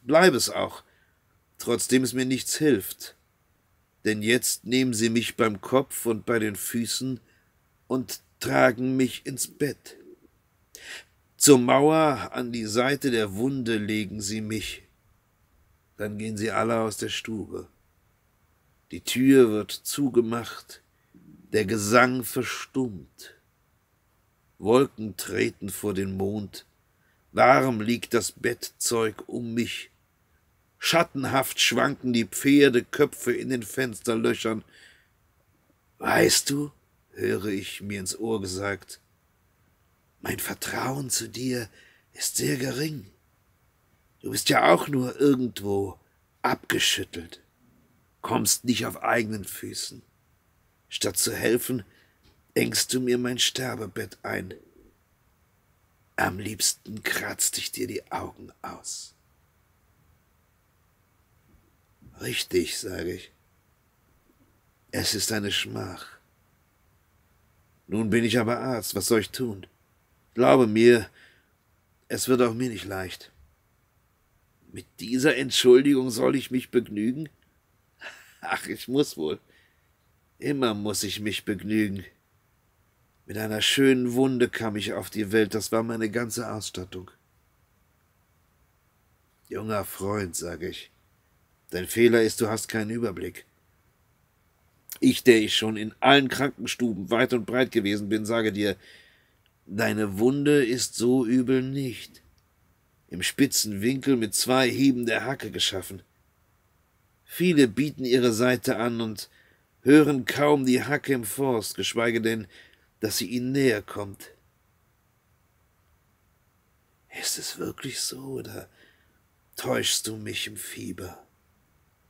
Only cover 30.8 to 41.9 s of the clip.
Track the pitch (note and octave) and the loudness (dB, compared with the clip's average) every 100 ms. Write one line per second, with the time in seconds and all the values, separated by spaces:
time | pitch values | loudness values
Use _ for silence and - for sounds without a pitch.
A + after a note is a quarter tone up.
30.8 | - E3 E3+ C#3+ B2+ C3 C3 - - A#2+ | 0 2 2 -2 -2 0 -2 0 0 2
31.8 | C3+ C#3 B2 A#2 G#2+ - C#3 C#3+ C#3 A#2 | 0 0 0 0 -2 -2 4 8 8 6
32.8 | - - C#3+ - B2 A#2+ B2 B2+ G#2+ - | 0 0 0 0 -4 -2 -4 -6 -6 -4
33.8 | C3 G#2 - A2+ A#2+ A2+ A2+ A2 - - | -4 -4 -4 0 0 0 -2 -4 -8 -20
34.8 | - _ _ _ _ _ _ _ _ _ | -20 _ _ _ _ _ _ _ _ _
35.8 | _ _ - A2 A2+ - - C#3+ D3 - | _ _ 0 4 4 4 0 -4 -4 -10
36.8 | _ _ _ - G#2 G#2+ G#2 G2 G2+ - | _ _ _ -6 -4 -2 -4 -4 -6 -10
37.8 | G2+ G2+ F#2 - A2+ A2 F#2+ F#2 G2+ F#2+ | -10 -8 -8 -8 -4 -4 -4 -6 -6 -6
38.8 | - - _ _ _ _ _ _ _ _ | -10 -20 _ _ _ _ _ _ _ _
39.8 | _ _ _ _ - - - - - - | _ _ _ _ -8 -6 -6 -8 -8 -4
40.8 | B2 C#3 C3 - A2+ G#2+ B2+ B2 A2 - | -4 -4 -4 -4 -6 -6 -4 -4 -6 -14
41.8 | - | -20